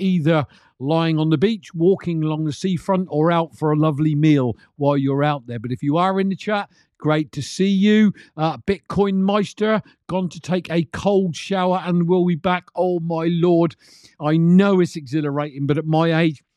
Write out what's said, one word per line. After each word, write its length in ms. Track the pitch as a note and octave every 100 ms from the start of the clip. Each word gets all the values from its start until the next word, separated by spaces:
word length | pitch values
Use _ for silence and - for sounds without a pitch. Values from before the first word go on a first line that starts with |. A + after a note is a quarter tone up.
either 420 | F#3+ F3+ D3+ D#3+ B2+ _ _ -
lying 380 | C3+ E3 E3 D#3
on 120 | D#3+
the 80 | D#3
beach, 340 | G3+ A3 -
walking 520 | E3 E3+ F#3 F3 D#3+
along 200 | D#3 D#3
the 80 | D#3
seafront, 540 | C3+ F#3+ F3+ - F#3+ F#3
or 200 | D3 E3
out 260 | E3+ E3 -
for 160 | D#3
a 40 | D3+
lovely 360 | D#3 C#3 D#3
meal 420 | D3 D#3 C#3+ B2 - _ -
while 220 | C#3+ C#3+
you're 260 | C3+ C#3
out 220 | D3 C#3+ A#2+
there. 120 | A#2
But 120 | A#2+
if 100 | B2+
you 140 | D3 D#3
are 240 | F#3 F#3+
in 80 | F#3+
the 80 | F#3
chat, 320 | - G#3 G3 _ _ _
great 340 | D3+ D3+ D3+
to 100 | D3
see 260 | B2+ - G3
you. 440 | G3 G#3 G#3+ G#3+ - - -
Uh, 220 | D#3+ B2+
Bitcoin 560 | - F#3+ - F#3+ G3+
Meister, 680 | F#3+ F#3+ G#3 G3 - G#3+ A3 - _ -
gone 200 | F3+ F#3
to 120 | E3
take 300 | - F3+ -
a 140 | E3 D3
cold 420 | - F#3+ G3 F#3 C#3+
shower 460 | - F#3+ F3+ F3+
and 240 | F3 F3 E3+
will 180 | F3+ F3
be 80 |
back. 300 | E3 F#3 F3+ - -
Oh, 240 | F3+ F3
my 280 | E3 E3 E3+
Lord. 460 | F3 F3 E3+ E3+ - _ - - -
I 160 | D3+ D#3+
know 440 | E3 F#3 G3+ F#3+
it's 160 | F3 D#3+
exhilarating, 680 | C3+ D#3 D3 C#3+ D3 C3+ C#3
but 120 | D3
at 80 | D#3+
my 340 | D#3 E3 D#3+
age, 240 | E3 C#3+ _